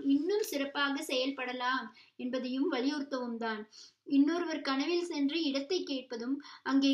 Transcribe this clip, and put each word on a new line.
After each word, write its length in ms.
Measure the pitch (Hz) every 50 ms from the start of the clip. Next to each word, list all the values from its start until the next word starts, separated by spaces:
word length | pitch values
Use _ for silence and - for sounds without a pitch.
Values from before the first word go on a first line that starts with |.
| -
இன்னும் 360 | 277 277 285 302 359 415 427 440
சிறப்பாக 520 | - 302 277 277 277 - 285 285 277 277 294
செயல்படலாம் 840 | 320 - 277 254 254 277 269 262 254 247 247 254 247 247 262 247 226 226 - - - _ _ -
என்பதையும் 480 | 247 254 247 254 240 254 254 262 294 370
வலியுறுத்தவும் 720 | 285 247 247 285 302 294 277 - 277 254 247 240 233 226
தான். 240 | 226 226 220 208 214 - - - - - _ _ - -
இன்னொருவர் 520 | 277 277 285 311 339 349 349 320 - 277
கனவில் 480 | - 277 269 269 285 320 349 349 349 -
சென்று 300 | 320 294 277 277 311 339
இடத்தை 360 | 330 277 269 277 277 - 370 339
கேட்பதும், 560 | - - 277 254 247 - 247 226 233 254 277 285 - - - - -
அங்கே 260 | - 269 277 277 277